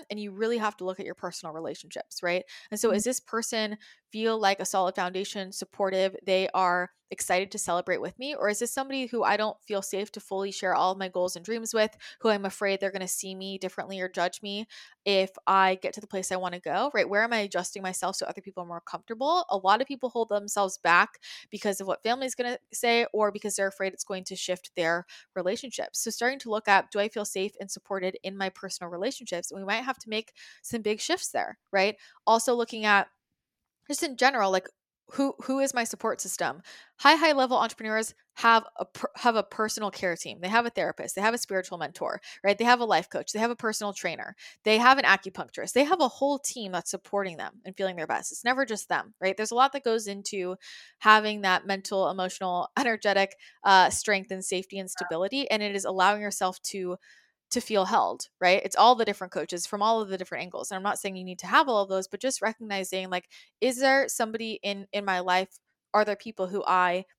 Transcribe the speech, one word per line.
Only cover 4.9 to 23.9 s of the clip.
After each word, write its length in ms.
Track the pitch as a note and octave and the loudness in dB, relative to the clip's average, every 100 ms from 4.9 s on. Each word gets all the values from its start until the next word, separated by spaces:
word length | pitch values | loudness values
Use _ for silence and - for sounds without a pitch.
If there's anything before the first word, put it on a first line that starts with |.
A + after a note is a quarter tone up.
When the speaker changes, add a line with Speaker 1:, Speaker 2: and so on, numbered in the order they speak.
Speaker 1:
foundation, 580 | F#3+ F3+ F#3 G3+ G#3 F#3+ | 0 -4 -4 -6 -8 -10
supportive, 640 | - F#3+ - G3 F#3+ F#3+ F#3+ | -10 -10 -4 0 2 0 -2
they 240 | - F#3 F#3+ | 0 2 2
are 360 | F#3 F3+ F3+ F3+ _ - | 2 2 2 -2 _ -14
excited 400 | - - F#3 G3 | -8 0 0 0
to 60 | G#3 | -4
celebrate 420 | - F3 C4+ E3+ | -2 -2 0 -2
with 180 | D3 - | -4 -8
me? 160 | C4+ | -8
Or 140 | D4+ G#3 | -2 -2
is 120 | G#3 | 0
this 120 | A#3+ | -4
somebody 320 | - C4+ C4+ | -4 -4 -6
who 180 | B3 A#3 | -4 0
I 140 | F#3+ G#3 | 2 2
don't 260 | G#3+ - | 0 -6
feel 200 | - G3+ | -6 -6
safe 280 | G3 G3 G#3+ | -4 -6 -6
to 80 | - | -12
fully 300 | - G3 G3 | -8 -6 -6
share 240 | F#3+ F#3 | -2 0
all 180 | C#3 F3+ | 2 2
of 60 | G3 | 0
my 100 | F#3+ | -4
goals 280 | F3+ F3+ F3 | -2 -4 -4
and 80 | |
dreams 300 | F3 A3+ A3+ | -8 -8 -2
with, 200 | A3+ G#3+ - - - | 0 0 -2 -20 -2
who 100 | A3+ | 0
I'm 160 | G3+ G3 | 0 -2
afraid 340 | - G3+ G3 | -4 -2 0
they're 100 | G3 | -2
gonna 160 | F#3+ F#3+ | -4 -6
see 280 | - F#3+ | -8 -8
me 240 | F#3+ F#3+ F#3+ | -10 -10 -8
differently 420 | F#3+ - F#3 G3 | -8 -8 -10 -6
or 80 | F#3 | -4
judge 320 | F#3 F3 - | -2 -2 -4
me 260 | G3+ G3+ A3 - - _ | -8 -8 -10 -16 -20 _
if 260 | - G3 F#3+ - - | 2 2 2 -2 2
I 280 | F#3+ F#3+ | 4 4
get 180 | F#3 - | 2 -4
to 60 | - | -10
the 60 | - | -8
place 260 | G3 F#3 | -6 -4
I 40 | F#3 | -4
wanna 220 | F#3 F3 | -4 -6
go, 300 | E3 E3+ C4+ | -4 -2 0
right? 120 | A#3 F3 | 0 2
Where 160 | G3+ | 2
am 120 | A#3 | 2
I 60 | A#3 | 0
adjusting 420 | G3+ F3+ F3 G3+ | -2 -4 -4 -6
myself 340 | F#3+ F#3 F#3 G3 | -6 -4 -4 -4
so 80 | |
other 160 | - F#3 | -6 -8
people 220 | G3 F#3 | -12 -14
are 40 | F3 | -12
more 140 | E3+ | -12
comfortable? 640 | - - - A3+ C#4 F4 - | -10 -12 -10 -4 0 0 0
A 80 | G3 | 2
lot 240 | F#3+ G#3+ | 4 4
of 40 | C4+ | 2
people 220 | C#4 B3 | -4 -4
hold 220 | A#3+ A3+ | -2 0
themselves 480 | G#3 G3+ - F#3+ - | -2 0 0 0 2
back 400 | E3+ E3+ G#3 - - - - | 6 6 6 0 -18 -18 -14
because 320 | G3+ G#3 G3 | -4 -2 -2
of 40 | F#3+ | -2
what 160 | - | -2
family's 320 | A3 B3 C4 | -2 -2 -2
gonna 240 | - A#3+ B3 _ | -4 -4 -6 _
say, 340 | - B3 A#3 A#3 | -2 2 2 2
or 180 | G#3+ G#3 | 2 0
because 260 | G3+ G#3 G3 | 0 -4 -2
they're 120 | G3 | -2
afraid 240 | - F#3+ | -2 -6